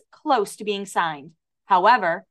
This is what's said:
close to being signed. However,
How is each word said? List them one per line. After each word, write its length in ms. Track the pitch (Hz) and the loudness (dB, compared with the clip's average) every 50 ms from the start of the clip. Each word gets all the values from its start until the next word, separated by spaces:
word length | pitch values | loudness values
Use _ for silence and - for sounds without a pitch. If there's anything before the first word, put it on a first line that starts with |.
| - _ | -20 _
close 460 | _ _ _ 311 269 233 202 196 - - | _ _ _ -2 0 0 0 -4 -8 -10
to 80 | 214 | -8
being 200 | 208 202 196 202 | -6 -6 -6 -8
signed. 460 | 190 - 202 175 160 151 143 135 165 _ _ _ _ _ _ _ - | -6 -4 -4 -4 -4 -6 -10 -14 -20 _ _ _ _ _ _ _ 0
However, 580 | 190 180 180 214 247 233 190 170 170 190 - _ | 2 4 6 4 4 4 2 -2 -4 -4 -8 _